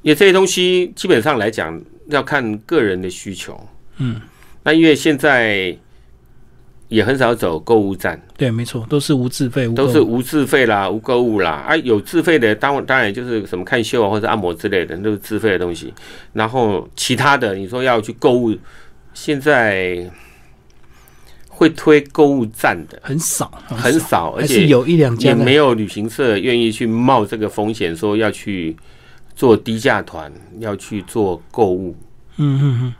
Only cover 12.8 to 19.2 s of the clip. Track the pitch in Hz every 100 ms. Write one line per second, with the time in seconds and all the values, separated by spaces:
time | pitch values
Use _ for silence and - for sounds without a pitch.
12.8 | 95 131 107 101 123 113 95 90 90 127
13.8 | 107 127 101 107 104 107 90 82 107 98
14.8 | 76 82 107 104 - 107 107 90 87 82
15.8 | 71 - - - - 110 110 127 110 95
16.8 | - - - 127 135 139 117 95 95 123
17.8 | 131 117 107 110 147 123 117 95 - -
18.8 | - - - -